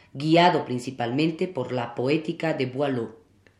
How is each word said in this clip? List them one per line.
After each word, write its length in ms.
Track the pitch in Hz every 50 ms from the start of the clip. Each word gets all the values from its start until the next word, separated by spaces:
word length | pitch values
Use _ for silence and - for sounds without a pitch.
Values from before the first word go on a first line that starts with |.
| - _ -
guiado 520 | 135 147 160 160 170 175 180 - 139 -
principalmente 840 | - 127 120 - 135 131 - 120 117 127 143 160 165 160 - 185
por 240 | 180 - 131 120 104
la 240 | 123 123 117 - -
poética 580 | - 123 135 156 160 - 175 165 - 165 160 151
de 120 | - 127
Boileau. 500 | 127 123 135 143 139 131 120 113 - - - - _ _ _ _ - _